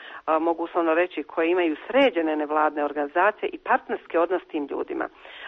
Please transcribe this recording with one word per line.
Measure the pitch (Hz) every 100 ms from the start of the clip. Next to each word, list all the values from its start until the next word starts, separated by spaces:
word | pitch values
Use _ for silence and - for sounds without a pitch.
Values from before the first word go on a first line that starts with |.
| - -
a, | - 160
mogu | 165 165
uslovno | 170 180 165
reći, | 160 180 -
koje | 143 - 165
imaju | 180 165 147 -
sređene | 247 269 170 160 151
nevladne | 147 151 151 151
organizacije | 147 147 143 175 196 - -
i | -
partnerski | - 262 - 214 - 165
odnos | 170 180
s | -
tim | 156 143
ljudima, | 151 - - - - - -